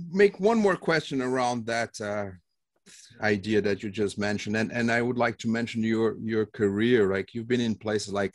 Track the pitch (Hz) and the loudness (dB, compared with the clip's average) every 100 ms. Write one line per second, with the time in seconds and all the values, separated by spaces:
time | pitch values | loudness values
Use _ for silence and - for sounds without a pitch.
0 | 170 185 202 196 202 226 202 175 - 160 | -8 4 4 4 2 4 2 2 0 0
1 | - 135 127 131 123 123 110 117 113 - | 0 -4 -2 0 0 -2 -2 -2 -2 -6
2 | 104 104 98 92 _ _ _ _ _ - | -6 -4 -6 -10 _ _ _ _ _ -20
3 | - - 107 104 101 107 101 95 107 101 | -20 -4 0 0 2 2 2 -2 -4 -4
4 | 101 107 101 101 107 110 110 120 117 117 | -4 -2 -2 -2 -2 -2 -2 -2 0 0
5 | 120 120 117 110 117 113 117 117 113 113 | 0 0 -2 -2 -2 -2 -2 -2 0 2
6 | 113 - 113 110 107 - 104 101 117 123 | 0 -2 -4 -2 -2 0 0 2 4 4
7 | 95 95 92 117 117 123 117 104 107 107 | 4 0 -4 -10 -2 0 0 -2 -2 -4
8 | 101 98 95 | -2 -4 -4